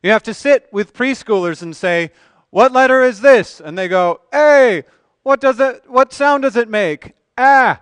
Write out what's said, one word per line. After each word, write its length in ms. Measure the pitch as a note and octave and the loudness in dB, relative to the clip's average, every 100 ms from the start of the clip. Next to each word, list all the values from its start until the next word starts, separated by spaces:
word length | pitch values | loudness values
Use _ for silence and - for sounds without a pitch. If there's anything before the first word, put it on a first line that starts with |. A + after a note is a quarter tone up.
You 80 | F#3 | 0
have 120 | G#3+ | -2
to 100 | A3+ | -4
sit 360 | G#3 C#4+ C#4 _ | -6 -2 -2 _
with 220 | G3+ G#3 | -10 -10
preschoolers 680 | - B3+ C4 - G3+ F3 D#3 | -6 -6 -6 -4 -4 -4 -8
and 140 | E3+ D#3 | -14 -8
say, 360 | F#3 E3+ D#3+ _ _ _ _ | -4 -4 -6 _ _ _ _
"What 220 | F#3 B3+ | 0 2
letter 320 | B3+ C4 C4 | 2 2 2
is 160 | B3+ G3 | 0 2
this?" 400 | C4+ B3 - - | 4 4 2 -12
And 180 | D#3 F3 | -14 -8
they 120 | F#3 | -4
go, 320 | F#3 F3 E3+ _ | -2 -2 -4 _
"A." 520 | C#4+ D4+ C#4+ B3 F3 - _ _ _ | 0 2 4 2 -2 -8 _ _ _
"What 180 | C4 C#4 | -4 -2
does 180 | C4+ A#3 | -2 -2
it, 240 | C4+ - _ | -4 -4 _
what 260 | B3 C4 | -2 -2
sound 300 | - C#4+ C#4+ | -2 -2 -2
does 120 | C4+ A3+ | -2 -4
it 140 | A3+ | -4
make?" 440 | G#3+ F#3 D3+ - _ _ - | -4 -4 -6 -14 _ _ -2
"A." 400 | C4 C#4 A#3+ D3 | 2 4 2 -2